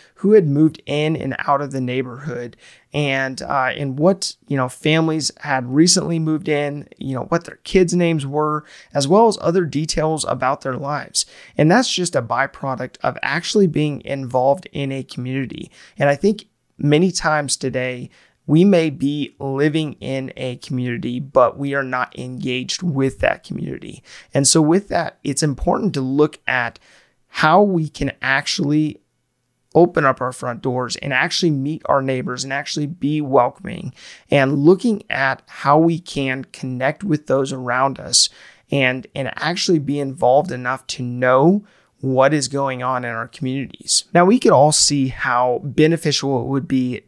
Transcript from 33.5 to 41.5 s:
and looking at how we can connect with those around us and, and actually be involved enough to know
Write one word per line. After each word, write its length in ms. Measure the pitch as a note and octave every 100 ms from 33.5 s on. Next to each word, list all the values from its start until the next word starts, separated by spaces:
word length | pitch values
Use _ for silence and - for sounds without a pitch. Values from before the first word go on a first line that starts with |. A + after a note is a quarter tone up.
| - - - - - - - -
and 280 | C#3+ C3+ C#3+
looking 440 | D3 F#3+ B3 G#3 -
at 320 | - C3+ C3+ _
how 320 | - C#3 D3+
we 200 | E3 E3
can 460 | - - C3+ C3 C3
connect 500 | - C3 B2+ C3 D3+
with 240 | G3+ D3+ -
those 260 | C3+ C3+
around 460 | C3 B2 B2 C3+ C3+
us 300 | - - - - - _ -
and, 360 | C#3 C3 B2+ -
and 180 | - C3 -
actually 420 | D3+ F3 - E3
be 200 | C3+ C#3+
involved 520 | C#3 C3 B2 C#3 -
enough 360 | B2+ B2 C3 -
to 140 | -
know 600 | B2 B2 B2+ B2+ D#3